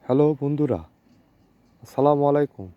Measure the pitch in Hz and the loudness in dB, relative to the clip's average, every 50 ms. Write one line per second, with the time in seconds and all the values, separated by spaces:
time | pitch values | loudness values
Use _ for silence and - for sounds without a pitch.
0 | _ - 127 139 147 151 156 135 143 143 147 147 151 135 117 85 80 - _ _ | _ 0 2 2 4 2 2 -2 -4 -4 -2 -2 -2 -2 -2 -4 -6 -12 _ _
1 | _ _ _ _ _ _ _ _ _ _ _ _ _ _ _ _ - - - - | _ _ _ _ _ _ _ _ _ _ _ _ _ _ _ _ -20 -12 -4 0
2 | 135 143 147 143 143 143 143 147 147 139 _ - 98 92 87 | 2 2 2 2 2 2 2 0 0 -2 _ -16 -18 -18 -18